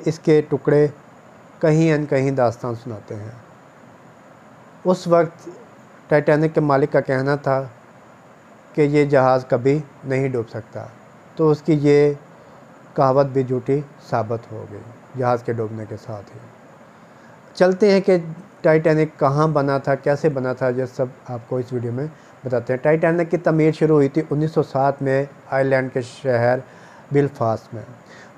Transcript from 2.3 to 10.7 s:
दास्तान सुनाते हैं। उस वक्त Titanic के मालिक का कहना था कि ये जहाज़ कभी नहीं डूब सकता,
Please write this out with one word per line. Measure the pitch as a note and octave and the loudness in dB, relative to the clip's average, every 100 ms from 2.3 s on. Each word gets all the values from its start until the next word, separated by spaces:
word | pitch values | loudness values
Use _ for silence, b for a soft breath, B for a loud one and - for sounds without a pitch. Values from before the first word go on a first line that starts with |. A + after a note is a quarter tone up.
| C3+ | 2
दास्तान | A#2+ A2+ B2+ A#2 | 0 0 -8 -8
सुनाते | B2+ G#2+ - A2 | -10 -14 -12 -14
हैं। | G#2+ A#2 - - - - - - - - - - - - - - F3+ | -14 -18 -20 -20 -20 -20 -20 -20 -20 -20 -20 -20 -20 -20 -20 -8 -2
उस | F3+ F3 | -2 2
वक्त | E3+ D#3+ - - - - - - - - | 2 2 -4 -20 -20 -20 -20 -20 -20 -2
Titanic | D3+ C#3+ D3+ D#3+ | 0 2 2 2
के | D#3+ | 0
मालिक | D3+ C#3 D3 | 2 2 2
का | D3 | 0
कहना | C#3 C3 C3+ C#3+ | 0 -2 -2 -2
था | C#3 C3+ C3+ - - - - - - - - - - - | -2 -2 -4 -14 -20 -20 -20 -20 -20 -20 -20 -20 -12 -2
कि | |
ये | D3 D3 C#3+ | 2 2 4
जहाज़ | C#3 C3 C3 B2+ | 4 4 2 0
कभी | B2+ B2+ D3+ D3 - C3+ | 0 2 0 -4 -14 -6
नहीं | C3 C3+ | -2 -2
डूब | B2 A2+ | -4 -6
सकता, | A#2 - | -12 -14